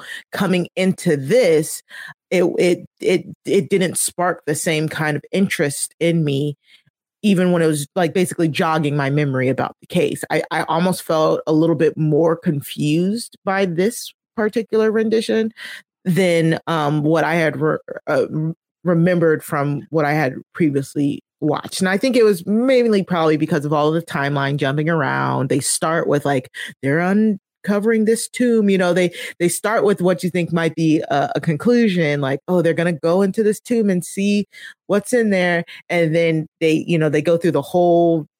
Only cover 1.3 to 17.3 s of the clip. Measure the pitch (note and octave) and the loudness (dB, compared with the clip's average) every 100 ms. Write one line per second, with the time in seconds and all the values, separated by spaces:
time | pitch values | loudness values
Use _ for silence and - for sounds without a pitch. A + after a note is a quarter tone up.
1.3 | B3 F#3+ D#3 D#3 - - - - - - | 2 4 2 0 -8 -14 -20 -20 -16 -4
2.3 | F3+ F3+ - F3 F3 - - - - - | 0 0 2 0 0 -6 -6 -2 -2 -4
3.3 | - - F#3+ C3+ F#3+ F#3 - - - F3 | -12 -2 0 2 0 0 -2 -6 -2 -4
4.3 | - - D3 F3+ D#3 D#3 - D#3 D3 - | -4 -4 -4 -2 -2 -2 -2 -4 -4 -4
5.3 | F#3 G3+ - D3 - - - E3+ E3 D3 | -2 0 0 -2 -4 -10 -2 0 2 0
6.3 | C#3 D3 C#3+ _ _ _ _ _ _ G#3+ | -2 -4 -6 _ _ _ _ _ _ 0
7.3 | F3+ F3+ F3 D#3+ D3 D3 F#3 E3+ F#3+ F3+ | 2 2 2 2 0 -4 -2 0 0 -2
8.3 | - E3 C3+ E3+ D#3+ D3 D3 C3+ D3 C#3+ | 0 -2 0 0 0 0 0 0 0 0
9.3 | C3 B2+ C3 - - - F3+ D3+ C#3+ - | 0 0 0 -4 -8 -4 -2 0 -2 -4
10.3 | D#3 - D#3 - D#3+ F#3 E3+ - D#3+ D#3+ | -4 -2 -4 -2 0 0 -2 -2 0 2
11.3 | E3 - D#3 E3 E3 D#3 D3+ D#3 D3 E3 | 0 0 2 2 2 0 0 0 2 2
12.3 | E3 F3+ C#3+ - D#3+ D3 D#3+ F#3 A#3 - | 0 -2 -4 -4 -4 0 0 0 -4 -8
13.3 | - G3 F#3+ F#3+ E3 G3+ - - _ _ | -10 -4 -2 0 0 -2 -2 -14 _ _
14.3 | - G#3+ A#3 G3+ A3 A3 A3 A3 A3 A3 | -4 -2 -2 -2 0 2 0 0 0 0
15.3 | A3 A3 - - - - _ F#3 E3+ F#3 | -2 -2 -6 -18 -18 -20 _ -2 2 2
16.3 | E3+ D#3+ E3 - E3 D3 D3+ D3 D#3+ D3+ | 4 2 0 -2 -2 0 0 2 2 2